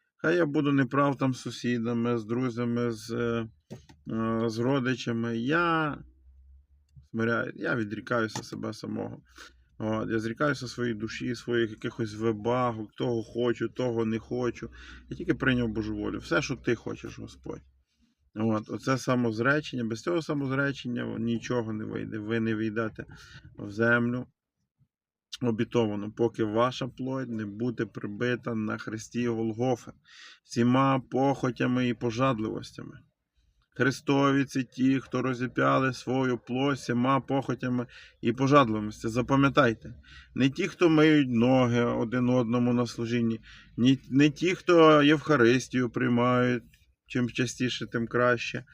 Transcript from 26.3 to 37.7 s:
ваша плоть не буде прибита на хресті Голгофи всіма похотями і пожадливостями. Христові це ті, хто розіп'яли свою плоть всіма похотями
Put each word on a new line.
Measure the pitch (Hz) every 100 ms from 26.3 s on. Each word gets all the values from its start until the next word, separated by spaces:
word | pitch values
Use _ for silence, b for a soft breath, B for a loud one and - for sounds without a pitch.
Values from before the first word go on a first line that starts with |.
| 113
ваша | 107 110 127 - 127
плоть | - 131 135 123
не | 110 104
буде | 104 123 113 110
прибита | - 104 101 123 123 127 113
на | 107 110
хресті | - 110 - 117 120
Голгофи | 113 113 107 131 120 - - B B B B
всіма | _ 120 120 131 135 135
похотями | - 123 139 131 127 117 127 127 123
і |
пожадливостями. | 113 120 110 135 110 107 101 - - - - _ _ _ _ _ _ _ -
Христові | 127 123 - 139 139 139 131
це | 135
ті, | 123 - 131 135
хто | - 127
розіп'яли | 127 123 127 - 139 135 131
свою | 120 120 131 127 123
плоть | - 127 143 135
всіма | - 120 127 135
похотями | - 135 131 120 127